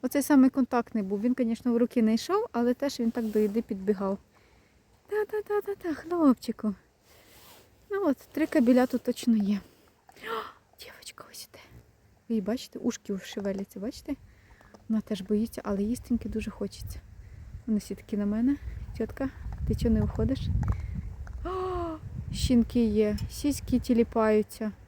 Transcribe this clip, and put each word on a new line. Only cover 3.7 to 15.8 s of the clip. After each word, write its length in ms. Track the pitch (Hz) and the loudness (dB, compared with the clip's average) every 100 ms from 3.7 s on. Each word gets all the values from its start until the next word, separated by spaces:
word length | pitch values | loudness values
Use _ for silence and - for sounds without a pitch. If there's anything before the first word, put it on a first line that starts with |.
| 196 190 196 196 196 - _ _ _ _ _ _ _ _ | -4 0 0 0 -4 -8 _ _ _ _ _ _ _ _
Та-та-та-та-та, 880 | 415 415 427 415 415 403 403 349 | -2 -2 -4 -2 -2 -2 -6 -6
хлопчику. 800 | 294 320 349 302 240 - 220 220 196 _ _ _ - - - - - - _ _ | -6 -4 4 4 4 -2 -4 -4 -6 _ _ _ -20 -20 -20 -20 -20 -20 _ _
Ну 180 | 392 370 | 0 0
от, 100 | 262 | 0
три 300 | - - 311 | -4 -2 2
кабеля 380 | 320 240 254 254 | 4 6 6 4
тут 160 | 240 | 0
точно 360 | - 247 - 226 | -4 -2 2 2
є. 220 | 202 202 - _ _ _ _ | 4 0 -4 _ _ _ _
О, 360 | - - 453 - - _ _ | -18 -8 -8 -8 -16 _ _
дівочка 440 | - - - - - | -20 -18 -20 -20 -20
ось 180 | - - | -20 -20
іде. 120 | - - - - _ _ _ _ | -20 -20 -20 -20 _ _ _ _
Ви 60 | 226 | -2
її 60 | |
бачите? 380 | 190 247 - - | 0 -4 -6 -4
Ушки 400 | 247 - - 196 | -4 -4 -6 -8
шевеляться, 600 | - - 202 196 196 - | -6 -6 -4 -4 -6 -8
бачите? 340 | 208 - - 285 - - - - - - - | -10 -10 -10 -10 -10 -20 -20 -20 -20 -20 -2
Вона 120 | 220 | -2
теж 200 | - 202 | -2 -6
боїться, 400 | 190 214 233 - - | 0 0 0 -6 -4
але 180 | 196 | -2